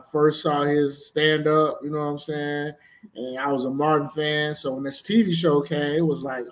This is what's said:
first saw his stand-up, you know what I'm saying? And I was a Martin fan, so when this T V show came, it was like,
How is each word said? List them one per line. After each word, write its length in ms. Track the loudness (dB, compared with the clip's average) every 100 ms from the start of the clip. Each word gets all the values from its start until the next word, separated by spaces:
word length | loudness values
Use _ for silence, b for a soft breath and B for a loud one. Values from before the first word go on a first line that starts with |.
| -4
first 320 | 4 4 4
saw 200 | 0 0
his 440 | 2 2 2 -2 -6
stand-up, 720 | 0 2 4 4 4 2 0
you 60 | -6
know 80 | -4
what 60 | -4
I'm 120 | -4
saying? 540 | -6 -6 -4 -4 -6 -10 B B B
And 240 | -12 -10 -4
I 140 | -2
was 140 | -2 -2
a 40 |
Martin 380 | 0 2 2 0
fan, 440 | -2 -2 0 -2
so 200 | -4 -6
when 80 | -6
this 180 | -6 -8
T 200 | 0 2
V 100 | 4
show 280 | 2 4 2
came, 340 | 2 -2 0 2
it 40 |
was 180 | 0 0
like, 200 | -4 -8 -6